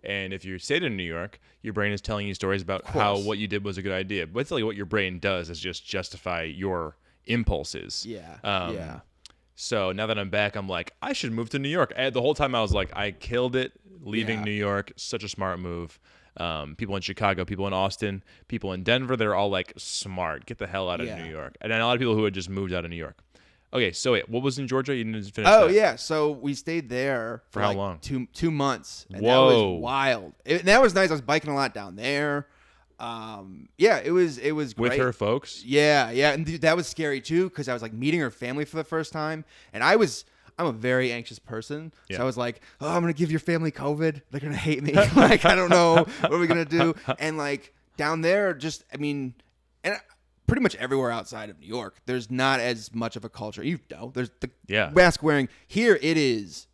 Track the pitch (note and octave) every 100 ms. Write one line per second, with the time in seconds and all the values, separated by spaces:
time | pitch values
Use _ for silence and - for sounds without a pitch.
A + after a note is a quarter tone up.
0 | - G2 F#2+ F#2+ F#2+ F#2 - D3+ E3+ G2+
1 | F2 E2 F#2+ - _ _ A2 G#2 G2+ G2+
2 | - G#2 G2+ F#2+ F#2+ G2 F2+ F#2+ - D3
3 | G#2 G2+ G2+ G#2 G#2 G#2 G2+ F#2+ G2 F#2+
4 | F#2+ G2+ D#2+ G2+ C#3+ D3+ A2 G2+ F#2+ G#2+
5 | F#2+ F2+ G2 F#2 E2 E2+ F#2 E2+ - F#2+
6 | F2+ F#2 F#2 E2+ E2 D2+ F#2+ F2+ D#2+ -
7 | _ _ - A#2 A2+ E2+ C#2+ - - -
8 | A2 G#2+ E2 D#2 - F#2+ F2 F#2 D#2+ B1
9 | _ _ - _ _ - - A2+ F#2+ F#2+
10 | G#2+ G#2+ G2 G#2 G#2 G#2 F#2+ F2+ F2 _
11 | - C#4 B2+ A2+ A#2 C#3+ C#3 F3 C#3 -
12 | C3 B2 B2 D3+ C#3+ B2 G#2+ G2 F#2 -
13 | G#2 G2+ - A#2+ B2+ B2+ B2+ _ _ F#2
14 | - A2 A2 A2 G#2 G#2 G2+ G2+ G2 -
15 | - A#2 G#2 - F#2+ F2+ F2+ E2+ E2+ -
16 | _ _ _ - E2+ D#2+ D2 D#2 G#2+ G2
17 | F#2 G2 G2+ F2+ F2+ G2 G2 F#2+ G2 -
18 | G#2+ G2 _ - _ A#2 G2 F#2 F#2 B2
19 | C3 B2+ G#2+ F#2+ G2+ F#2+ F#2 - - -
20 | G2+ F#2 E2+ D2 - A#2 F#2+ F#2+ F#2 F2
21 | A#2 G2 E2 D#2+ C2 - A2 A2+ A#2 B2
22 | B2 G#2+ G#2+ F#2+ F2 F#2+ F#2+ F2+ E2+ E2+
23 | D#2 - _ _ _ _ _ C3 G#2 E2+
24 | C3 A2+ - A2+ C3+ C3 C3 C3 C3 C3+
25 | A2 A2 G2+ G#2+ G#2+ G#3+ E3+ G3 G3+ A2+
26 | - D#3 D3+ C#3 C#3 C3+ - E3 C3+ B2
27 | C#3 C3 A2+ A#2 _ G#2 G#2 G2 G2 E2+
28 | - C3 B2 - E3 D3+ C#3 A#2 - -
29 | - F#2+ A2 C3 C3 A#2+ G2+ F2 A#2+ C3+
30 | C3+ A2+ F2 - - E3+ F3 A3 B3+ F#3+
31 | F#3+ D#3 A#2+ D3+ D3+ C#3+ C3+ G#2+ G2 F#2+
32 | B2 C#3+ D3 C#3+ C#3+ _ _ _ _ _
33 | A#2+ A2+ A2 G#2 F#2+ F#2 - - G3+ E3
34 | B2 F3+ F3 B2 C3+ D3+ C#3 G#2+ A#2+ C3+
35 | B2+ A2+ G#2 B2+ - - A#2+ C#3+ D3+ D3
36 | A#2 A#2+ D3 C#3+ D#3+ D#3+ D#3+ E3+ E3 -
37 | D#3 C#3 - E3 F#3+ - C3 A#2+ A2+ A2
38 | C3+ E3+ C3+ - B2 C#3 D3+ D#3+ D#3 D#3+
39 | D3+ D#3+ D3+ D#3 D#3 - - G#2+ C3 G#3+
40 | F#3 - - _ - - E3+ A2 B2 B2+
41 | B2+ A#2+ A#2 G#2+ - A2+ A2 D3 D#3+ _
42 | _ F#2+ B2+ A#2+ A#2+ A#2+ - _ D3+ F3
43 | E3+ D3+ E3 D#3+ - E3 D#3+ - C#3 D3
44 | D#3+ D3 _ C#3 C#3+ F#3+ D#3 C3+ D3 D3+
45 | G3+ - - A3+ E3+ F#3 F3+ F3+ E3+ E3
46 | E3 - E3 E3 F3 E3 D#3 E3 E3 D#3
47 | - C3 D#3 D#3 C#3+ C#3+ - _ _ -
48 | D3 E3 D#3+ G3 G3+ D3 D#3 - _ C#3+
49 | D3 C#3+ C3 - _ _ _ _ F3 G#3
50 | _ _ _ _ - C4 A#3 G2+ B2+ C3+
51 | B2+ A#2 F#2+ A2+ G#2+ D#2 D#2 A#2+ G2 _
52 | - B2+ A2 B2+ C3 C3+ A#2+ A#2 G#2+ A#2
53 | A2+ A#2+ A2+ - G#2+ - A#2 E3+ _ -
54 | A#2+ B2+ B2 _ A#2+ _ - G#2 E2+ D#3+
55 | F3+ - D3+ C#3+ B2+ - _ G3+ A#3 F#3+
56 | D3+ D#3+ C#3 A2+ F#2+ - -